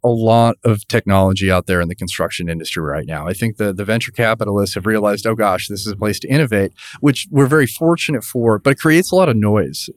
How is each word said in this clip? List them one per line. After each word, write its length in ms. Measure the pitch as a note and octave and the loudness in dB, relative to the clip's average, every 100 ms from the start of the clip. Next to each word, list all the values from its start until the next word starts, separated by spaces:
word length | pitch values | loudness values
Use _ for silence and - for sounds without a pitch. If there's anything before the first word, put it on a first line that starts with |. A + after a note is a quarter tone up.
a 60 | B2 | 0
lot 480 | A#2 A2 A#2 A#2 - | 2 4 4 4 2
of 240 | A#2 G#2 - | 0 0 0
technology 640 | A#2 G2+ G2 F#2+ F#2+ F#2+ | -2 2 4 4 2 2
out 160 | F2+ F2 | 0 0
there 160 | F2+ | 0
in 60 | E2+ | -2
the 60 | |
construction 540 | F2+ F2 - E2 - E2+ | -4 -8 -4 -4 -4 -6
industry 340 | E2 D#2+ F2 | -8 -8 -6
right 220 | D2+ D2 | -4 -6
now. 220 | D2+ D#2 D#2+ | -6 -8 -6
I 80 | |
think 240 | F#2 A#2 G#2+ | -4 -4 -2
the, 160 | G#2 | -4
the 100 | F#2 | -4
venture 280 | G2+ A2+ - | -4 -4 -4
capitalists 640 | - A2+ A2+ G#2 G2+ G2+ | -2 0 0 0 0 -2
have 120 | G#2 G2+ | -2 -2
realized, 400 | G#2+ G#2 G2+ A2+ | 0 0 0 -2
"Oh 80 | |
gosh, 340 | A2 G#2 F#2 - | 0 0 0 -4
this 180 | G2+ G#2+ | -10 -10
is 60 | |
a 40 | G2 | -4
place 220 | G#2+ G#2 | -4 -4
to 80 | - | -2
innovate," 440 | C#3 C#3 G#2 G2 - - - | 0 2 0 -2 -4 -20 -2
which 260 | C#3+ C3 - | 0 0 0
we're 160 | C#3+ C3+ | 2 4
very 200 | D#3 B2+ | 4 2
fortunate 580 | - E3 E3+ - C3+ | 0 0 0 -2 -6
for, 340 | - B2+ A#2 G#2+ | -4 -2 0 2
but 120 | C#3 | 2
it 80 | C#3 | 2
creates 320 | D#3+ D#3+ F#3 | 2 2 2
a 60 | F#3 | 2
lot 120 | F3 | 2
of 80 | A2+ | 2
noise. 540 | G#2 G#2 C#2 - - | 2 2 0 -6 -12